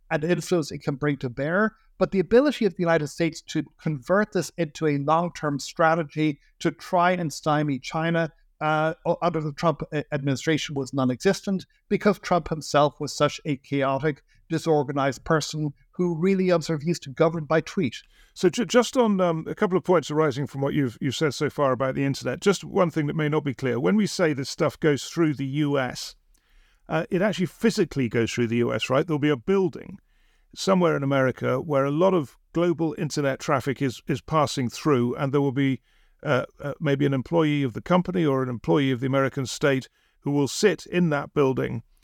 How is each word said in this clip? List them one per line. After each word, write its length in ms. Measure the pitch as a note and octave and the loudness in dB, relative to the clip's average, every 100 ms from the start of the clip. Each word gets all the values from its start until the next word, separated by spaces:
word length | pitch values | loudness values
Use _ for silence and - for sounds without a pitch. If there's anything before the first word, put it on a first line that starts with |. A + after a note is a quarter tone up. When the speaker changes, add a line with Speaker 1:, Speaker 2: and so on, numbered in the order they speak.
| _ | _
Speaker 1:
and 140 | D#3+ | -4
influence 480 | D#3+ F3 - C3 - | 0 -2 0 0 0
it 120 | C#3+ | -6
can 120 | - C#3+ | -6 -2
bring 220 | D3 C#3 | -2 -2
to 120 | C3 | -6
bear. 460 | A#2+ C#3+ F3+ G#3+ - _ - | -6 -2 0 0 -2 _ -2
But 140 | F#3 | 0
the 80 | G3 | 0
ability 460 | F3 A#3 D4 A#3 G#3+ | 4 4 4 2 0
of 100 | E3+ | 0
the 80 | |
United 240 | E3+ E3 D3 | 2 2 0
States 340 | - E3+ E3 | -2 -2 -2
to 220 | - D#3 D3 _ | -6 -6 -6 _
convert 500 | E3+ D3+ - F3+ D#3+ | -6 -4 0 2 2
this 200 | F#3 D3+ - | -2 -4 -4
into 280 | D#3+ - D#3+ | -6 -2 0
a 120 | C#3+ | 0
long-term 600 | C#3 D#3+ F3 - D3+ C#3+ | 2 0 0 -4 -4 -4
strategy 800 | - - E3 D#3+ D#3 D3+ D#3 C#3+ _ _ | -6 2 2 2 -2 -2 -2 -2 _ _
to 120 | E3+ | -4
try 400 | D3+ - F3+ F3 | -4 -2 2 2
and 220 | F#3 E3 | 0 -4
stymie 460 | - D#3+ D3+ D3+ C3 | -4 0 0 0 -4
China, 520 | - D#3+ E3 E3+ D#3+ - _ _ | -4 -4 0 0 -2 -6 _ _
uh, 320 | D3+ D#3 D#3 E3 E3 | -2 0 0 -2 -4
u-, 120 | E3 | -2
under 200 | E3+ E3 | -2 -2
the 100 | D#3 | -6
Trump 320 | C#3+ E3+ D3+ D#3 | -2 -2 -2 -4
a-, 140 | D3+ - | -6 -4
administration 600 | D3 C#3 C3 - D3+ - | -4 -2 -2 0 -2 -2
was 200 | C#3+ C3 | -6 -4
non-existent 720 | C#3 B2+ B2 G3 F#3+ - F#3+ - _ _ | 0 0 2 0 0 -2 -4 -6 _ _
because 280 | G3 G#3+ G3 | 0 2 0
Trump 280 | - F3+ - | 0 0 0
himself 520 | D#3+ - D3 D3 - | -6 0 2 2 0
was 140 | D3 | -8
such 280 | - D3 - E3 | 0 0 0 -6
a 120 | C#3 | -6
chaotic, 680 | - C#3+ C3+ C3+ D#3 C#3+ _ _ _ | -4 -2 0 0 -2 -4 _ _ _
disorganized 800 | D#3+ E3 D3+ C3+ C#3+ C#3 C3 - | -4 2 2 2 0 -2 -2 0
person 480 | D#3+ - D#3 D3+ - _ | 0 0 -4 -6 -8 _
who 240 | - F3+ D#3+ | -4 -2 2
really, 360 | F#3 F#3+ F#3 | 2 2 4
um, 100 | E3+ | 2
sort 180 | D3+ D#3 | 0 -2
of 80 | D3+ | -2
used 160 | E3+ | -4
to 60 | C#3+ | -6
govern 360 | B2+ E3+ E3+ C#3+ | 0 2 2 0
by 140 | D#3+ | -2
tweet. 360 | - - D3 - - _ _ | 0 -2 -2 -4 -16 _ _
Speaker 2:
So 160 | - F#3 | 0 0
ju-, 160 | - G#3 | 2 2
just 300 | A#3+ A#3 C4+ | 2 4 2
on, 240 | A#3 G3 | 2 2
um, 240 | F3+ D#3+ D#3+ | 0 0 -6
a 80 | - | -2
couple 220 | G#3 F3+ | 0 0
of 60 | |
points 280 | - F3+ C3+ | 2 2 2
arising 340 | D3+ D#3 B2+ C#3 | 0 0 0 -6
from 160 | C#3 | -4
what 120 | C#3 | -2
you've, 240 | D3+ C3+ A2 | 0 -2 -2
you've 140 | C#3 A#2 | -4 -2
said 180 | D#3 | -2
so 160 | - D3 | 0 -4
far 220 | - C#3 | 0 0
about 240 | B2 C3 C3+ | 2 -2 -2
the 100 | C#3 | -2
internet, 360 | C3+ B2+ D3 | -2 -6 -2
just 220 | G#3 F3+ | 0 0
one 280 | D3+ G3+ F3 | -2 0 0
thing 160 | D#3+ D3 | 0 -2
that 80 | D3+ | -2
may 140 | D3+ | -2
not 140 | D3+ | -2
be 100 | D3 | -2
clear. 260 | - C3 A#2 | -4 -2 0
When 160 | E3 G3+ | 2 2
we 100 | G3+ | 2
say 280 | - E3+ | 0 0
this 160 | C3+ C3+ | 0 -6
stuff 300 | - D3+ - | -2 -2 0
goes 260 | D#3+ C#3+ - | 0 0 -2
through 280 | - D#3+ C#3+ | 0 0 0
the 100 | C#3 | -4
U 340 | C#3 D3 C#3+ | -2 0 0
S, 360 | B2+ - - - _ _ _ _ _ _ - | -2 -6 -12 -16 _ _ _ _ _ _ -4
uh, 180 | D#3+ - | -4 -2
it 120 | F#3 | 0
actually 260 | G#3 F3 F3+ | 0 0 -4
physically 640 | - A3+ G#3 E3 C#3 A#2+ | 0 0 2 0 0 0
goes 220 | A#2+ A2 | 0 0
through 160 | - A#2+ | 0 0
the 100 | A#2 | 2
U 160 | A#2 | 0
S, 160 | A#2+ - | 0 0
right? 180 | C3 D#3+ | 0 0
There'll 120 | D3+ | 0
be 100 | D3 | 0
a 80 | C#3+ | 0
building 640 | D3 G3 F#3 - - G3 _ _ _ _ _ | 0 0 0 -4 -14 -18 _ _ _ _ _
somewhere 420 | - - F#3+ F3 D3 | -6 0 2 4 2
in 80 | |
America 560 | C#3 C#3 C3 - B2+ B2+ | 0 2 2 0 -2 -2
where 260 | - C#3+ C#3 | 0 0 0
a 60 | |
lot 220 | D3 F#3+ | 2 2
of 240 | F#3 C3+ - _ | 2 -2 -10 _
global 400 | D#3+ F3 D#3 E3 - | -2 0 0 -4 -4
internet 420 | D3+ D3+ C#3 C3 | -4 -2 -2 -2
traffic 420 | - C#3 C#3 C3 | -2 -2 -2 -2
is, 200 | C#3 - - | -4 -4 -6
is 140 | C#3+ | -6
passing 480 | - D#3 C#3 - A#2+ | -2 0 0 -2 -4
through, 460 | - D#3 C3 A#2+ B2 | -2 2 2 2 -2
and 180 | C#3+ | -2
there 80 | C#3 | 0
will 100 | C#3 | 0
be, 300 | B2+ C#3 C3 _ _ _ _ | 0 0 -2 _ _ _ _
uh, 220 | D3+ B2+ - - | -2 0 -2 -8
uh, 120 | C#3+ - | -10 -4
maybe 260 | D3+ C#3 C#3+ | 0 2 2
an 80 | |
employee 500 | C3+ - E3+ D#3+ D3 | 0 0 2 2 0
of 100 | C3+ | -2
the 80 | A2 | -4
company 440 | - F3+ F3+ F3+ D#3 | 0 2 2 0 0
or 180 | C3+ | 0
an 60 | B2+ | -2
employee 420 | A#2+ - C#3+ C3+ | -4 0 2 2
of 80 | B2+ | 0
the 80 | C3 | 0
American 380 | C3+ C3+ C#3 B2+ | 0 0 -2 -8
state 420 | - D3 C3+ - _ _ _ | -2 0 0 -4 _ _ _
who 120 | - | -2
will 160 | C#3+ C#3 | 0 0
sit 380 | - G#3 F3 - | 2 2 2 -2
in 240 | F3 F3 | 0 2
that 240 | D3 - | 0 -2
building 500 | - C3+ C3 C3 B2 - _ | 0 2 0 -4 -6 -12 _